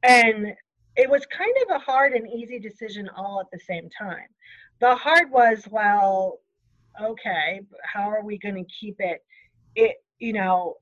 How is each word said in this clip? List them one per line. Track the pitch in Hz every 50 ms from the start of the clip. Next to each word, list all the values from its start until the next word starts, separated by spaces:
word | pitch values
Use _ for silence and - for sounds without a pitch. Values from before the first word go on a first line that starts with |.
| -
And | 247 247 240 233 226 220 214 208 208 - _ _ _ _ _ _ _ _
it | - 262 262
was | 277 277 277
kind | _ - - 370 440 494 539 494
of | 403 349
a | 277
hard | - - 262 262 269 277 254
and | 233 220 214
easy | 233 233 233 226 247 240
decision | 202 214 - _ 226 214 202 208 202 190
all | - - 196 196 202 196
at | 190 _
the | - 170
same | - - 180 170 170 170
time. | - - 214 190 170 - - _ _ _ _ - - - - _ _ _
The | 240 247 254
hard | 254 - 285 320 339 349 269
was, | 254 254 240 233 220 214 - 202
well, | 208 220 208 208 208 208 196 196 190 190 190 185 - - _ _ _ _ _ _ _ _ _ _ _ -
okay, | 208 220 226 220 - 226 185 165 151 160 185 196 202 _
but | - - -
how | - - 208 202 208
are | 214 214 208
we | 214 208
gonna | 202 - 208 196 185 185 180 - -
keep | 220 208 202 _
it, | 202 180 165 - _ _ _ _ _ _ _ _ _ _ _
it, | 220 226 220 - - _ _ _ _
you | 233 233
know | 214 208 190 185 185 180 180 165 - -